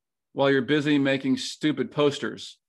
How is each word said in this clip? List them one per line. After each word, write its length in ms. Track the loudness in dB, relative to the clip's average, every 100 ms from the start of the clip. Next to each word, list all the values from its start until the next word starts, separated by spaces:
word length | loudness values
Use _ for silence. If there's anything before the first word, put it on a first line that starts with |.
| _ _ _
while 180 | 0 2
you're 120 | 2
busy 360 | 2 0 2 2
making 380 | 2 0 0 -2
stupid 560 | -4 -4 -2 -2 -4
posters." 640 | 0 0 0 -6 -8 -16 -20